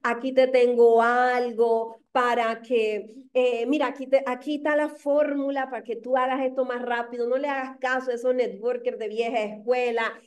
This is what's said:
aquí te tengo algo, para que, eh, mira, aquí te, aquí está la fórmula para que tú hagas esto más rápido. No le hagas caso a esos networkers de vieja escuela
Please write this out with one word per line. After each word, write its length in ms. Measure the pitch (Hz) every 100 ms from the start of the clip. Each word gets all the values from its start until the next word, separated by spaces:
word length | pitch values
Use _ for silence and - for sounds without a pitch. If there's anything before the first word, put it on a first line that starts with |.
aquí 320 | 240 233 262
te 140 | 262 262
tengo 520 | 254 247 240 233 226
algo, 960 | 233 247 247 247 247 220 233 226 226 - _
para 500 | 262 247 233 226 226
que, 540 | 233 240 214 208 196 269 -
eh, 320 | 254 247 233 240
mira, 200 | 294 254
aquí 200 | 277 262
te, 160 | 269 254
aquí 300 | 254 294 294
está 200 | 294 302
la 140 | 294
fórmula 800 | 302 285 294 302 285 277 277 262
para 140 | 233
que 120 | 233 208
tú 220 | 247 254
hagas 240 | 254 254
esto 240 | 262 262 254
más 160 | 247
rápido. 460 | 240 240 233 240 240
No 100 | 262
le 100 | 285
hagas 300 | 269 262 -
caso 320 | 254 262 262
a 40 | 240
esos 200 | 254 254
networkers 640 | 220 196 233 247 247 226
de 80 | 214
vieja 340 | 214 233 240
escuela 720 | 208 214 214 247 247 233 220 -